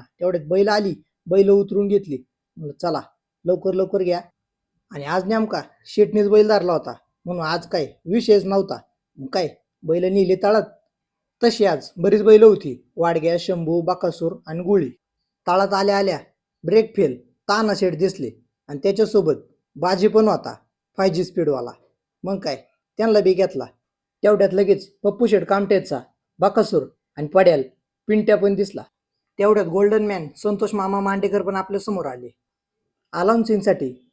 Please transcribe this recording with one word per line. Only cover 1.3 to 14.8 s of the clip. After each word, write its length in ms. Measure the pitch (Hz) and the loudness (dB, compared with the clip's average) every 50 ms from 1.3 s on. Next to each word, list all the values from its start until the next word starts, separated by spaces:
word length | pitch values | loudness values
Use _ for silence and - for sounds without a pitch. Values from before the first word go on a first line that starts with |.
| 190 196 196 196 | 2 4 4 6
उतरून 380 | 202 202 196 202 180 202 202 | 4 4 2 0 -2 -2 0
घेतली. 300 | 202 202 196 196 156 139 123 - _ _ _ _ _ _ | 2 0 0 0 -2 -8 -10 -10 _ _ _ _ _ _
म्हणलं 160 | - 160 143 143 - | -14 -14 -14 -12 -6
चला 200 | - 170 160 135 - - _ _ _ _ _ _ _ | -6 -4 -4 -4 -8 -12 _ _ _ _ _ _ _
लवकर 280 | 165 185 180 190 190 185 | -2 -2 -2 -2 -4 -2
लवकर 280 | 190 190 190 202 190 | -2 -2 -2 -2 -2
घ्या. 200 | 185 180 175 175 - - _ _ _ _ _ _ _ _ _ _ _ _ | 0 0 -2 -4 -6 -12 _ _ _ _ _ _ _ _ _ _ _ _
आणि 120 | 202 147 139 | -14 -12 -8
आज 200 | 147 170 190 180 | -4 -4 -4 -2
नेमका 360 | 196 226 226 220 208 190 156 - - _ _ _ | -2 -2 -2 -2 -2 -4 -8 -10 -12 _ _ _
शेटणीच 440 | - - 208 208 - 208 214 208 202 | -6 0 0 0 2 2 0 2 4
बैल 180 | 208 214 214 | 6 4 6
धरला 260 | 214 214 202 175 180 170 | 6 4 2 2 0 -2
होता 200 | 151 - 131 113 - _ _ _ _ _ | -2 -4 -8 -14 -16 _ _ _ _ _
म्हणून 200 | 165 180 175 160 | -10 -8 -6 -4
आज 220 | 156 170 175 170 | -4 -4 -6 -6
काय 260 | - - 175 143 120 - _ _ | -6 -6 -6 -6 -6 -10 _ _
विषयच 400 | 165 196 240 226 226 208 202 170 | -4 -2 -2 2 4 4 4 4
नव्हता. 320 | 190 196 196 - - - - - _ _ _ _ _ _ | 0 0 -2 -2 -2 -8 -12 -12 _ _ _ _ _ _
मग 100 | 156 135 | -18 -14
काय 220 | 131 - 190 170 - - _ _ _ _ _ - | -6 -4 -4 -4 -4 -6 _ _ _ _ _ -4
बैल 200 | 160 165 175 180 | -2 -2 0 0
नेली 320 | 185 190 202 190 175 190 | 0 2 2 2 2 0
तळात. 260 | 185 202 202 214 220 170 - - _ _ _ _ _ _ _ _ _ _ _ _ _ - | 0 2 2 2 2 0 -4 -12 _ _ _ _ _ _ _ _ _ _ _ _ _ 0
तशी 220 | 233 226 - 208 | 0 2 2 0
आज 240 | 190 160 135 - - _ | 0 0 -2 -6 -12 _
बरीच 260 | 180 170 202 214 208 196 | -2 0 2 2 4 6
बैल 200 | 220 214 214 226 | 8 8 10 10
होती, 480 | 220 202 - - 147 120 - _ _ _ | 8 6 6 -2 -8 -12 -12 _ _ _
वाडग्या, 400 | 202 170 170 170 165 151 165 170 175 | -4 -2 0 0 0 0 0 0 0
शंभू, 420 | 170 - 185 170 165 156 170 175 | -2 -4 -4 -4 -2 -2 -2 -2
बकासूर 540 | 165 170 180 180 - 175 - - 170 165 - - _ | -2 -2 -4 -2 -4 -4 -4 -4 -6 -6 -6 -8 _
आणि 120 | 160 160 175 | -12 -10 -8
गुळी. 300 | 180 180 208 190 | -2 0 2 2